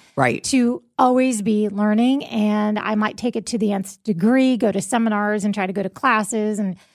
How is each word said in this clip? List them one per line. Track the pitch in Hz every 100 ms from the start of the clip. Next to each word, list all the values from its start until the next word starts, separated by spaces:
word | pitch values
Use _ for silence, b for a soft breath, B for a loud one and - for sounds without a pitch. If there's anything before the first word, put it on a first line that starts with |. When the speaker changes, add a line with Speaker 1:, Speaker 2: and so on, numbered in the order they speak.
| b b
Speaker 1:
Right. | 127 -
Speaker 2:
to | - 262 240 247 - -
always | 254 254 262 226
be | 208 214 208
learning. | 202 208 214 247 277
And | - 226 208 214 214 214
I | -
might | 214 214 -
take | 247 226
it | 180
to | 233
the | 208
nth | 196 190 -
degree, | - 170 208 262 262 247
go | 220
to | 196
seminars | - 240 226 208 208 214
and | 208
try | 208 190
to |
go | 196
to | 190
classes | - 262 220 202 226 214 208
and | 196 180 b